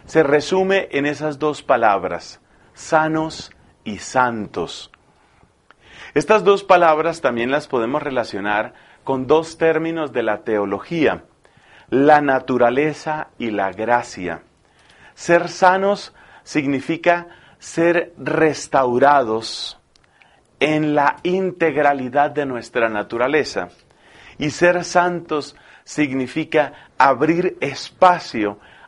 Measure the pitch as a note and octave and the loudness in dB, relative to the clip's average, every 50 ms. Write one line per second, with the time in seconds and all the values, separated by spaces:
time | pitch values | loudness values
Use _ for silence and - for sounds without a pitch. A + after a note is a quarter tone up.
0 | - - - D#3+ D3 C#3 C#3+ D3 C#3+ - F#3 F#3+ F#3+ F#3+ G3 F#3+ - - - C#3 | -20 0 2 2 4 4 2 2 2 2 0 0 2 2 0 0 0 -2 -4 -2
1 | C#3+ D3 D3 C#3 D3+ D3+ C#3+ C3 D3+ D3+ C#3+ - - - C3+ A#2+ A2+ G#2+ G2+ G2 | -2 -2 -4 -4 -6 -6 -4 -2 -4 -4 -4 -4 0 0 2 4 4 2 2 2
2 | F2 F2 E2+ E2 - - - - _ _ _ _ _ _ _ - - - E3 D#3 | -2 -4 -6 -8 -10 -16 -20 -20 _ _ _ _ _ _ _ -20 -6 0 0 0
3 | D#3 D#3+ D#3+ D#3+ D#3 D#3+ - - - - - _ _ _ _ _ _ A2 G2+ - | 2 0 -2 -4 -4 -6 -8 -12 -16 -18 -20 _ _ _ _ _ _ -12 -12 -10
4 | - - - C3 B2+ A#2+ A#2 A2 G2+ E2+ - F2+ E2+ D2+ - - - - _ _ | -12 -4 0 0 0 0 0 -4 -8 -8 -8 -8 -8 -8 -10 -16 -18 -20 _ _
5 | _ _ _ _ _ _ _ _ _ _ _ _ _ _ _ _ _ _ - - | _ _ _ _ _ _ _ _ _ _ _ _ _ _ _ _ _ _ -20 -20
6 | - - - D#3 D3 - A3 G#3+ F3 G3 G3+ G3 - - F#3+ F3+ F3 D#3+ D#3 D3+ | -20 -4 -2 -2 2 2 2 2 4 2 2 2 4 4 4 6 6 4 2 2
7 | D#3 E3+ D#3+ - - B2+ A#2+ A#2 A#2 B2+ C#3 D3+ D3 - C#3 A#2+ A2+ A#2+ C#3+ D3+ | 0 -4 -6 -2 -2 -2 -2 -2 -2 -2 -2 -4 -4 -4 -4 -2 -2 -2 -4 -4
8 | C#3+ D3 C3 B2 A2 - - G2 G2 G#2 G#2 G#2+ A2 B2 - - _ _ _ _ | -4 -4 -4 -4 -4 -4 -8 -6 -4 -2 -2 -2 -4 -4 -10 -20 _ _ _ _
9 | _ - C3+ C3 C3 B2 D3+ D#3+ D#3+ D#3+ - - E3 E3 D#3 D#3+ D#3+ E3 E3 E3 | _ -6 -4 -4 2 2 2 2 2 -2 -4 0 0 2 2 0 -2 -4 -4 -6
10 | D#3 C3+ A#2+ B2 A2+ A2 G#2 G#2+ - A#2 G#2+ G#2 G2+ G2 G2+ G2 - - E3+ E3 | -8 -4 -4 -2 -2 -2 -4 -4 -2 -2 -2 -2 0 -2 -4 -6 -6 -6 -2 0
11 | C#3+ A2 F2+ E2 - _ _ _ _ _ _ _ _ _ _ - - _ - C3+ | 2 0 0 -2 -8 _ _ _ _ _ _ _ _ _ _ -20 -8 _ 0 2
12 | C#3 D3+ D3+ D3 D3 C#3 C3 C3 - - B2+ A#2+ A#2+ A#2+ B2 C3+ D3+ D#3 D3 - | 6 6 6 6 4 2 0 0 -2 -2 0 2 2 2 2 2 0 -2 -4 -6
13 | - D#3+ D3+ D#3 - - _ _ A#2+ A2+ G#2 G2+ G2 F#2+ F2+ G2+ A2 A2+ A#2+ A#2+ | -8 -8 -8 -8 -10 -14 _ _ -6 -4 -2 -2 -4 -4 -4 -6 -2 0 0 0
14 | A#2 - - G2 F2+ E2+ D#2 - - _ _ _ _ _ _ _ _ _ _ _ | -2 -6 -12 -10 -8 -8 -8 -10 -14 _ _ _ _ _ _ _ _ _ _ _
15 | - - _ - - - E3+ E3+ E3+ E3 - - F#3+ F3+ F#3 F#3+ G3 G3 G3+ F#3+ | -20 -20 _ -10 0 2 2 2 2 -2 -2 2 4 4 4 4 2 0 -2 -2
16 | - - _ _ - - - - _ - - D#3 C#3 C#3 C#3 C3 - - E3 D#3+ | -6 -14 _ _ -20 -20 -20 -20 _ -6 -4 -2 -2 0 -2 -2 -4 -4 -6 0
17 | - F3 F3 F3 E3+ - - - _ _ _ _ - - - E3+ E3 E3+ E3+ E3+ | 2 2 2 2 -2 -10 -20 -20 _ _ _ _ -20 -8 -2 0 2 2 2 2
18 | - - - - C3+ C#3+ D3 D#3 D#3+ D#3 C3+ - - - - C#3 C3 B2 A#2+ B2+ | -2 -4 -10 -10 -6 -4 0 2 2 2 2 -2 -6 0 2 2 2 2 4 4
19 | C3+ C#3+ D3 C#3 B2+ A2 A2 A2+ A2 - - - - - - - _ _ _ _ | 6 6 6 4 4 2 -2 -4 -4 -8 -12 -12 -12 -14 -16 -18 _ _ _ _
20 | _ _ _ _ _ _ _ _ _ _ _ _ C#3 D3+ D#3 D#3 D#3 D3+ D3 D3 | _ _ _ _ _ _ _ _ _ _ _ _ 0 0 0 0 0 0 0 2
21 | C#3+ C#3 - - - F3+ F3+ F#3+ F#3+ F3+ F3+ - E3+ D#3+ C3+ D3+ C#3+ C#3+ C#3+ C3 | 2 0 -2 -2 -4 -2 -2 0 -2 -4 -2 0 0 0 2 2 2 2 2 0
22 | B2+ B2 A#2+ C#3+ C#3+ D3 C3 D3 C#3+ C3+ B2+ A#2+ A2+ - - B2 A2+ A2+ G#2+ G#2 | -4 -2 0 0 0 0 -2 -4 -6 -4 -6 -8 -10 -4 -2 0 0 0 0 -4
23 | G2+ - A#2 A#2 B2 C3+ D3+ D3+ B2 - - G2 F2+ F2 - _ _ _ _ _ | -6 -6 -2 -2 0 0 2 0 0 -2 -4 -8 -8 -8 -12 _ _ _ _ _
24 | _ _ _ - - - - - D3 D3 - - F3 F3 F3 F3+ E3+ - - F3+ | _ _ _ -20 -20 -20 -12 -8 -6 -6 -2 2 2 2 2 2 -4 0 2 2
25 | F3 F3+ F3 E3+ E3+ - D#3+ D3 C#3 - - _ _ - - - _ - - D3+ | 2 2 -2 -6 -6 -6 -6 -6 -6 -8 -16 _ _ -20 -20 -20 _ -10 -2 -2
26 | D3+ C3+ C3 C3+ B2+ B2 - D#3+ D3+ - - D#3 C#3+ C3 - - - _ _ - | -2 -2 -2 -4 -6 -4 -6 -8 -6 0 0 0 0 0 -4 -14 -20 _ _ 2
27 | C3+ C#3 C3 A#2 D3 D#3 E3+ E3+ F3 F3+ - - C#3 C#3 C3 - - - - _ | 4 4 4 4 2 2 2 0 0 -2 -2 -4 -6 -6 -6 -10 -14 -14 0 _
28 | F#3 F3+ F3+ E3 - - - A#2 G#2 G2+ G#2 - - - - - - | 4 4 4 4 -2 -6 -4 -2 -2 -2 -2 -6 -14 -20 -20 -20 -20